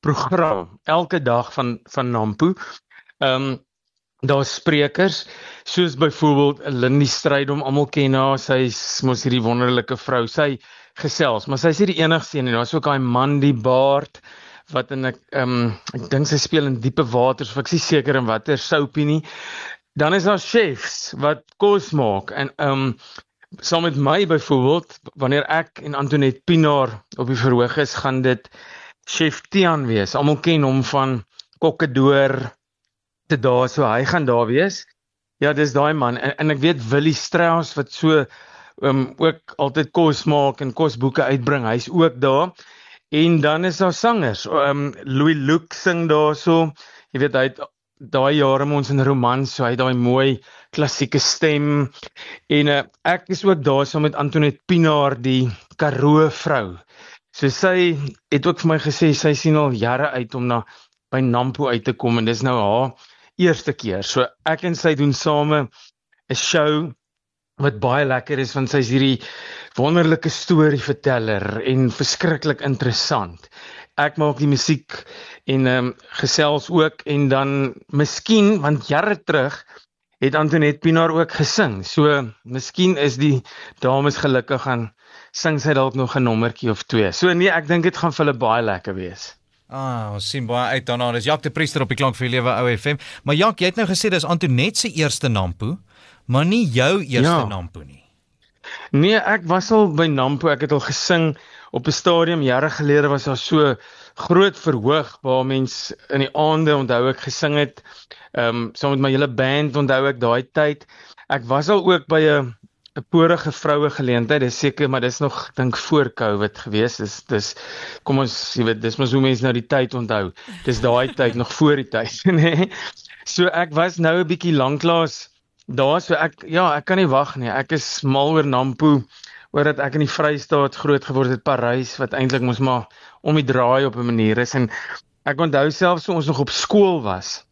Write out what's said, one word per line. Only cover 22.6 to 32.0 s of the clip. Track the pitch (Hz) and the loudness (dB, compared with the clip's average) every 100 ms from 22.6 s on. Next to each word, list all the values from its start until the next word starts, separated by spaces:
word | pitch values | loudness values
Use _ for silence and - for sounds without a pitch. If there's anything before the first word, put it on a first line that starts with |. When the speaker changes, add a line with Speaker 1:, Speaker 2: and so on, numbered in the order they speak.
| 147 135 135 113 - - - _ _ - | -2 0 -2 -4 -14 -20 -20 _ _ -12
Speaker 1:
saam | - 170 | -2 0
met | 170 139 | 0 0
my | 135 165 196 | 2 2 2
byvoorbeeld, | 156 - 139 127 165 - - - - | 0 2 2 4 2 -2 -20 -20 -6
wanneer | 131 143 139 | -2 0 0
ek | 156 165 - | -2 -4 -12
en | 151 143 | -10 -6
Antoinette | 139 143 135 131 - | 0 2 2 0 0
Pinaar | 170 156 147 131 110 _ - | 4 4 2 0 -4 _ -8
op | 127 | -4
die | 131 | 0
verhoog | 127 123 120 151 | 2 4 2 0
is, | 139 | -4
gaan | - 139 131 | -2 -4 0
dit | 131 123 - - - - - _ - | 0 0 -4 -20 -20 -20 -20 _ -10
chef | - 160 - - | -2 -2 -2 -4
Tian | 196 180 160 131 | 2 2 2 0
wees. | 113 95 127 | 0 0 0
Almal | 143 147 | 2 2
ken | - 165 | 2 2
hom | 139 135 | 2 2
van | 123 143 135 123 - _ - _ | 0 0 0 -2 -8 _ -20 _
Kokkedoor | 160 156 160 127 | -2 0 0 4